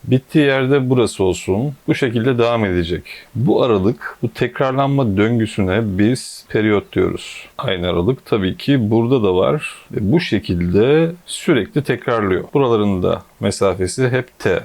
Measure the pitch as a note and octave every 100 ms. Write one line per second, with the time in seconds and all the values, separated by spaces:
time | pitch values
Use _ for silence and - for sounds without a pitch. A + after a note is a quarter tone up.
0 | - B2+ - D#3+ C#3+ C3+ C3 C#3 B2+ C3
1 | G#2+ - F#2+ E2+ - F#2+ C#3+ C3+ - D#3
2 | C3+ A2+ A#2 B2 A#2 A#2 G#2 F2+ E2+ E2
3 | - - - G#2+ C3 - C3 G#2 F#2+ -
4 | - - B2 - C3+ - C3+ C3 C#3 C#3
5 | B2 F#2+ G#2+ A#2+ G#2+ - F#2 G2 A2+ F#2+
6 | G#2 B2+ - - - A2+ G#2+ G#2 F#2 -
7 | F#2 F2+ - - - - - F#2+ F2 F2
8 | F#2 C#3 - A2+ F#2 E2+ - C#3 G#2+ A2+
9 | A#2 C3 G2+ F2+ A2+ D3+ - - - -
10 | F#2 D#3+ - G#2+ - F2 F2 F#2+ A#2+ D#3
11 | E3 F3 - - - C#3 - - - B2
12 | - A#2 G2+ F2+ - D3 C3 A2+ G#2 F#2+
13 | F2+ E2+ - _ G2+ - G2 F#2 F#2 -
14 | B2+ B2+ B2+ _ G#2+ F2